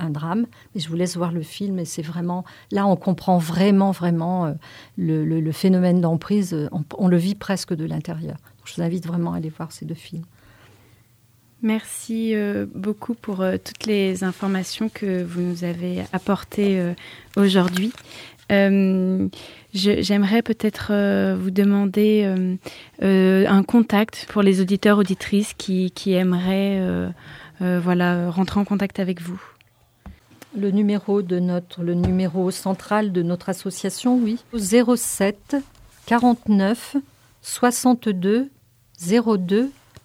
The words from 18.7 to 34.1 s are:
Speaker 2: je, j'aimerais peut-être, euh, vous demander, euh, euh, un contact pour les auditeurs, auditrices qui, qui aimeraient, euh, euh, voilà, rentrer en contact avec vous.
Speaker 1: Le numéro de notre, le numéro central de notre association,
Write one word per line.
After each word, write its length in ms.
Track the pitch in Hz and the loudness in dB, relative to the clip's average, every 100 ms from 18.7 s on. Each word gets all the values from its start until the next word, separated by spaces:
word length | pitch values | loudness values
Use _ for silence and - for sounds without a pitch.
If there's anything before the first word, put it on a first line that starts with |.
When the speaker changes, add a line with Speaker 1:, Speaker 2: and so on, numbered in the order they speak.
| 196 190 190 185 190 190 - - - - | 4 4 2 2 0 -2 -6 -18 -20 -10
Speaker 2:
je, 260 | 196 196 202 | -2 0 2
j'aimerais 380 | 196 202 196 233 | 2 2 2 2
peut-être, 480 | 233 220 214 - - | 0 -2 -2 -4 -2
euh, 460 | 202 202 196 190 185 | 0 2 2 0 -2
vous 140 | 185 | -2
demander, 720 | 190 202 202 196 208 214 214 | 2 2 4 2 2 4 4
euh, 300 | 202 185 185 185 - - - - | 2 0 -2 -4 -8 -20 -18 -2
euh, 420 | 196 190 190 190 196 | 2 4 6 4 4
un 160 | 196 | 4
contact 600 | 196 240 226 202 220 - - | 4 4 4 2 0 -6 -6
pour 120 | 214 | 2
les 180 | 196 185 | 4 4
auditeurs, 380 | 185 196 214 208 | 2 2 4 4
auditrices 540 | 190 185 - 202 - | 2 -2 -2 -2 -2
qui, 360 | - - 185 180 | -6 -4 -2 -2
qui 220 | - 196 | -4 -2
aimeraient, 680 | 180 185 180 185 190 196 190 | 0 2 0 0 0 0 0
euh, 300 | 185 175 180 170 - - - - | -2 -2 -4 -8 -16 -20 -18 -6
euh, 200 | 180 180 | -2 0
voilà, 480 | 175 180 175 175 175 | 2 2 2 0 0
rentrer 300 | 170 180 202 | 0 0 0
en 40 | |
contact 360 | 196 196 196 - | 0 0 -2 -4
avec 200 | 185 175 | -4 -4
vous. 220 | 170 185 - _ _ _ _ _ - - _ - - 226 | -8 -12 -14 _ _ _ _ _ -20 -20 _ -20 -12 -4
Speaker 1:
Le 140 | 196 | 0
numéro 520 | 202 208 208 - 202 | 2 2 0 0 -2
de 180 | 175 180 | 0 0
notre, 420 | 180 180 175 185 | 0 -2 -4 -6
le 120 | 170 | -2
numéro 580 | 175 180 185 185 185 180 | 0 2 0 0 0 -2
central 580 | 185 190 190 - 208 208 | -2 -4 -4 -2 -2 0
de 120 | 180 | 0
notre 260 | 170 175 - | -2 -2 -4
association, 680 | 180 196 - 196 - 247 | -6 -8 -6 -6 -2 2